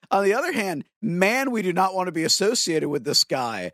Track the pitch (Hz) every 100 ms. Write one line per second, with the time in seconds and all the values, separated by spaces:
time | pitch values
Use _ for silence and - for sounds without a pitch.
0 | - 196 196 233 349 277 196 156 - _
1 | 214 175 190 254 269 226 185 175 190 190
2 | 180 165 156 - 202 247 185 156 143 147
3 | 120 123 - 135 120 104 90